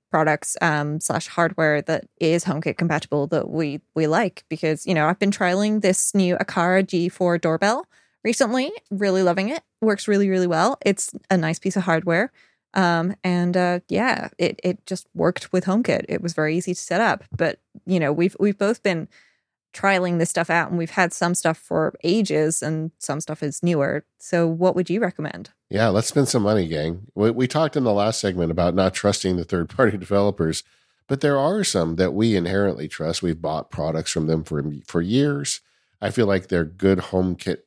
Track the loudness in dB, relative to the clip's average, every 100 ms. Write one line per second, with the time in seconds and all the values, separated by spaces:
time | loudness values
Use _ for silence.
0 | _ 0 2 0 -2 -2 0 0 -2 -4
1 | -4 -4 -4 0 0 2 0 0 0 -4
2 | -6 -2 0 2 0 -2 -4 -2 -2 -2
3 | -2 -2 0 -2 -2 -4 -4 -6 -6 -2
4 | 2 2 0 -4 -10 -4 -2 -2 0 2
5 | 2 2 0 0 0 0 0 2 2 2
6 | 0 2 2 0 -2 0 2 2 2 0
7 | -2 0 0 2 0 2 0 0 -4 _
8 | _ _ -2 0 2 0 -2 -6 -8 -2
9 | 2 2 2 2 -2 -4 -10 _ 0 0
10 | 2 2 2 2 2 2 2 2 0 0
11 | -4 -8 -2 0 0 -2 -2 -2 0 0
12 | 2 0 0 _ _ _ _ 0 2 2
13 | 0 -2 -2 0 2 2 2 0 -2 -2
14 | 0 -2 -6 -2 -2 0 -4 -4 -6 -10
15 | -8 -2 0 0 -2 -2 0 0 2 0
16 | -2 -4 -4 -2 0 0 -4 -6 -4 0
17 | 0 -2 -6 -4 -4 -4 _ -12 -2 0
18 | 2 2 0 0 0 2 0 0 -2 -2
19 | -6 _ _ _ _ _ _ -2 2 2
20 | 2 2 0 0 0 0 0 -2 -2 0
21 | 0 0 -2 0 0 -2 -4 -2 -2 -2
22 | 0 0 2 2 0 0 -2 -4 -6 -8
23 | -8 -6 -6 -6 -6 -2 0 2 0 -2
24 | -8 _ -2 0 2 2 2 2 0 -2
25 | -2 -4 -10 -10 -16 _ -4 2 4 4
26 | 2 2 2 2 2 2 0 -2 -4 -6
27 | -8 0 0 2 0 0 0 0 2 2
28 | 2 0 -2 0 0 2 2 2 2 2
29 | 0 0 0 -2 -2 -4 -2 0 2 0
30 | 0 0 2 0 0 -2 -8 _ _ _
31 | -6 -2 0 2 0 0 0 0 0 0
32 | 0 2 2 2 0 0 0 -2 -8 -6
33 | -4 -2 -2 -2 -4 -6 -8 -6 -4 -4
34 | -4 -4 0 -2 -2 -4 -6 -8 -6 -4
35 | 0 0 0 -2 -6 -8 _ _ _ _
36 | -4 0 2 0 0 -2 -2 0 2 2
37 | 0 -2 0 -2 -6 -8